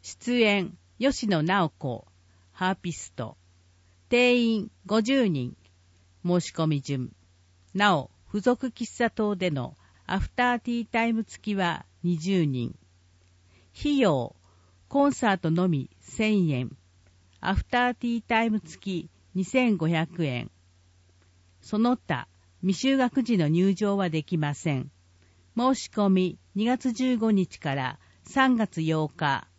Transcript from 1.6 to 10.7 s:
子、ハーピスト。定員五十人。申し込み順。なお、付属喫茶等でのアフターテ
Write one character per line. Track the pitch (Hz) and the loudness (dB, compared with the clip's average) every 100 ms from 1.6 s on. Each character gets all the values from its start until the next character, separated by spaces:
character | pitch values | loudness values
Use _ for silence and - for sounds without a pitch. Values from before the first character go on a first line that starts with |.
| 160 | 0
子、 | _ 143 113 - _ _ _ _ | _ -8 -8 -12 _ _ _ _
ハ | - 185 | -4 -4
ー | 185 | -2
ピ | 180 | -6
ス | 160 - | -10 -14
ト。 | - 110 - _ _ _ _ _ _ _ | -12 -12 -12 _ _ _ _ _ _ _
定 | 240 247 247 | 2 4 4
員 | 233 220 185 _ 190 | 2 0 -4 _ -2
五 | 214 | 0
十 | 220 269 226 | 2 2 2
人。 | 147 123 - _ _ _ _ _ _ 175 | 0 -4 -10 _ _ _ _ _ _ 0
申 | 180 | 0
し | - | 0
込 | - 160 | -2 0
み | 147 | 0
順。 | 131 139 123 _ _ _ _ _ _ | -2 -6 -6 _ _ _ _ _ _
な | 185 208 165 | 0 2 2
お、 | 127 _ - | -2 _ -8
付 | 208 | -2
属 | 226 240 262 | 0 0 -4
喫 | - 233 | -8 -10
茶 | - 233 | -2 -4
等 | - 214 196 | 0 -4 -2
で | 185 | -2
の | 143 117 - _ _ - | -2 -6 -12 _ _ -6
ア | 190 | -4
フ | - | -4
タ | - 247 240 | 0 0 0
ー | |
テ | - | -4